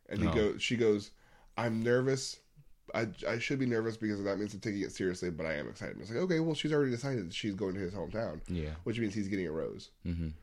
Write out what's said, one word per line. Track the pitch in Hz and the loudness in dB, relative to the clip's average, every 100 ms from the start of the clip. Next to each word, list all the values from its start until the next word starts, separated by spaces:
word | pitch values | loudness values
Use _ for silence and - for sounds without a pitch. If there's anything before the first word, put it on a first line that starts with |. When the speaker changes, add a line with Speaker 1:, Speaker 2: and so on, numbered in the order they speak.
| - | -6
Speaker 1:
And | 104 | 0
he | 110 | 2
Speaker 2:
No. | |
Speaker 1:
go-, | 110 104 - | 4 2 2
she | - 117 | 0 4
goes, | 113 104 104 - - - - - | 6 4 0 -14 -20 -20 -10 -2
"I'm | 117 113 | 0 2
nervous. | 117 123 131 135 - - _ - - - - | 4 4 4 0 -2 -10 _ -20 -20 -20 -6
I, | 104 120 175 - | -2 -2 -2 -2
I | 117 | -2
should | - 139 | 0 0
be | 127 | 2
nervous | 113 113 110 | 2 0 0
because | 110 101 | 0 0
that | 98 95 | 0 0
means | 104 | -2
I'm | 104 | -4
taking | 113 101 | -2 -2
it | 85 | -2
seriously, | - 95 90 90 | 0 0 0 -2
but | 80 80 | -2 -2
I | |
am | 76 62 | -2 -4
excited." | - 87 52 | -6 -8 -8
It's | 90 | -6
like, | 117 | -2
okay, | 185 160 | 2 2
well, | 165 | 2
she's | 151 151 | 0 2
already | 151 135 | 4 4
decided | 120 139 127 85 | 2 0 -2 -2
she's | 104 110 | -2 -2
going | 98 98 | 0 0
to | 92 | 0
his | 90 | -2
hometown, | 98 82 104 110 80 - | -4 -4 -2 -4 -4 -4
Speaker 2:
Yeah. | 90 76 78 | -2 -2 -4
Speaker 1:
which | 120 113 | -4 0
means | 110 | 0
he's | 107 98 | 0 0
getting | 98 85 | 0 0
a | |
rose. | 78 64 52 - _ 87 | -2 -4 -6 -14 _ -4
Speaker 2:
Mm-hmm. | 85 80 76 | -2 -2 -6